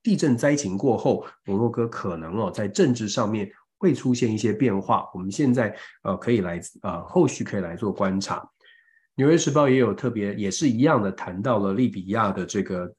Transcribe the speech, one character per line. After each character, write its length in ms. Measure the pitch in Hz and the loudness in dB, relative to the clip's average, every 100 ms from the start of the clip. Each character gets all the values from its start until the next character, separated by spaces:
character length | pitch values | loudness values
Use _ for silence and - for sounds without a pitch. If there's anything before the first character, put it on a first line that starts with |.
地 160 | - 196 | 0 2
震 200 | 156 117 | 2 2
灾 180 | 143 147 | 2 2
情 220 | 95 95 | 0 -2
过 200 | 135 110 | 0 2
后， 280 | 139 104 - - - | 2 0 -2 -14 -4
摩 120 | 98 | 0
洛 140 | 117 | 0
哥 160 | 117 117 | 0 -4
可 300 | - 101 82 | -4 -8 -8
能 180 | 80 101 | -6 -4
哦， 160 | 98 | -4
在 160 | - 101 | -4 -4
政 260 | 104 160 | 2 2
治 140 | 120 107 | 2 -2
上 220 | 127 104 | -2 0
面 200 | 107 98 - _ _ | -2 -4 -10 _ _
会 160 | 190 | 0
出 200 | 123 131 | 0 0
现 180 | 123 120 | 0 0
一 60 | 107 | 0
些 160 | 110 | 0
变 260 | 101 127 98 | 2 2 0
化。 300 | 98 107 - | 0 0 0
我 60 | 90 | -8
们 120 | 92 | -8
现 200 | - 139 | 0 2
在， 240 | 123 107 - - - | 2 0 -4 -16 -8
呃， 120 | 98 92 | -4 -4
可 140 | - | 0
以 100 | 117 | 0
来， 200 | 90 87 - - | 0 -6 -10 -10
呃， 200 | - 85 - | -8 -8 -2
后 220 | 180 147 | 2 2
续 160 | - | 2
可 140 | - 104 | -6 -4
以 40 | |
来 140 | 92 - | -6 -4
做 160 | 104 | -4
观 300 | 95 95 95 | 0 0 0
察。 260 | - 85 - _ _ _ _ _ _ - | -2 -8 -8 _ _ _ _ _ _ 0
纽 140 | 139 | 4
约 80 | 165 | 4
时 140 | 151 | 4
报 180 | 147 139 | 4 6
也 80 | 131 | 6
有 160 | 113 | 4
特 160 | 98 127 | 2 -2
别， 240 | 110 101 | -2 -4
也 160 | 101 98 | -2 -4
是 180 | - 151 | 0 0
一 120 | 110 | 4
样 220 | 151 135 | 4 4
的 100 | 98 | 0
谈 280 | - - 90 | -4 -8 -4
到 200 | 131 113 | -2 0
了 140 | 98 | 0
利 140 | 101 123 | 0 0
比 200 | 101 92 | -2 -4
亚 240 | 110 104 | -2 0
的 140 | 98 90 | -2 -4
这 180 | 104 | -4
个 280 | 95 90 87 | -2 -4 -6